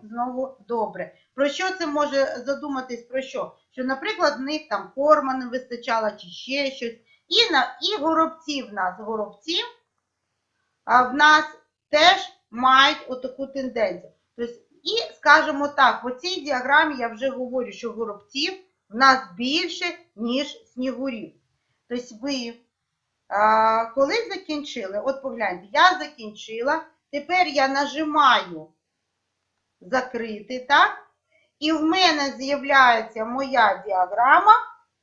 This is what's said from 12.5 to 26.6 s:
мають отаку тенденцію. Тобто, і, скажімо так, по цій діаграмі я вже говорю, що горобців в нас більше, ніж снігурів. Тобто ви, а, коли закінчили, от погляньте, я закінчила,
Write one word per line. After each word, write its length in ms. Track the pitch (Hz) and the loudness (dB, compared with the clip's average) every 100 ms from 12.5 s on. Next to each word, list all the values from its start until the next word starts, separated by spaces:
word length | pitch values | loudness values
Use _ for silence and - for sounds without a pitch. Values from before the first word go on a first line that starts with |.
мають 520 | 226 262 262 277 302 - | 0 4 6 6 2 -6
отаку 380 | 254 254 - 269 | -10 -10 -8 -8
тенденцію. 640 | 277 254 226 196 175 - _ _ - | -6 -6 -2 -2 -2 -14 _ _ -10
Тобто, 160 | 233 - _ _ | -10 -12 _ _
і, 320 | 320 453 - | -4 -4 -4
скажімо 540 | - 302 302 311 277 285 | 0 4 6 4 -2 -2
так, 340 | 285 247 214 | 2 2 2
по 80 | 247 | -6
цій 300 | 247 359 370 | -8 -8 -6
діаграмі 560 | 277 254 254 294 320 262 | -4 -4 2 2 2 -2
я 120 | 233 | -6
вже 200 | 214 262 | -4 -6
говорю, 440 | 247 254 254 202 | -4 -6 -6 -6
що 200 | - 233 | -8 -10
горобців 600 | 208 220 208 _ 269 339 381 _ _ _ | -8 -8 -10 _ -6 -6 -6 _ _ _
в 80 | 214 | 2
нас 220 | 269 254 - - | 4 4 -2 -6
більше, 600 | 247 311 359 - 349 339 _ 202 | -2 -2 -4 -6 -8 -8 _ -8
ніж 560 | 233 262 277 - _ | -4 -4 -4 -10 _
снігурів. 600 | 247 262 240 269 226 - _ _ _ _ _ - | -8 -6 -6 -6 -8 -12 _ _ _ _ _ -10
Тобто 260 | 247 - 214 | -10 -10 -10
ви, 320 | 269 269 233 233 _ _ _ _ _ _ - | -8 -6 -8 -12 _ _ _ _ _ _ -4
а, 580 | 202 214 220 220 220 226 | 2 4 4 4 2 0
коли 280 | - 285 | 0 0
закінчили, 880 | 453 381 381 - 302 294 240 190 202 | 0 -4 -8 -8 -8 -8 -8 -8 -4
от 180 | 247 269 | -4 -4
погляньте, 440 | 269 233 202 180 190 | -8 -4 -4 -4 -2
я 260 | 285 359 359 | 4 4 4
закінчила, 840 | 294 - 214 208 - 220 | -6 -14 -16 -14 -12 -4